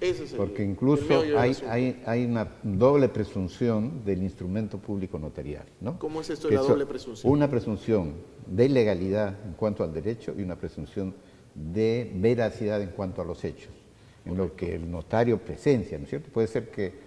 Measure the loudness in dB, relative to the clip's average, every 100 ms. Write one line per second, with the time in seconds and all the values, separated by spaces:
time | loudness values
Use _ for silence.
0 | -2 -2 -6 -4 -2 -2 -2 2 4 4
1 | 4 4 4 4 4 2 -2 0 0 -2
2 | -2 0 0 0 -2 -4 -2 4 6 6
3 | 4 2 -2 -2 -4 0 0 2 -2 -4
4 | -2 0 -2 -4 -4 -4 -4 -6 -6 -4
5 | -4 -6 -8 -8 -8 -10 -14 -10 -8 -6
6 | -6 -6 -6 -4 2 4 6 4 2 -6
7 | -10 0 4 4 4 2 0 -2 2 2
8 | 2 -6 -14 -18 -4 4 6 6 4 2
9 | 0 0 0 -4 -10 -2 -2 0 -2 -2
10 | -4 -6 -8 -6 -6 -6 -8 -8 -8 -6
11 | -6 -8 -18 -20 -20 -12 -4 0 2 2
12 | -2 2 4 4 2 0 -2 0 -2 -4
13 | -6 -4 -6 -6 -8 -8 -16 -20 -20 -20
14 | -20 -16 -6 -2 -2 -2 -4 -4 -6 -8
15 | 0 2 4 2 -2 -2 2 2 0 -8
16 | -8 -8 -4 -2 0 -2 -6 -6 -6 -6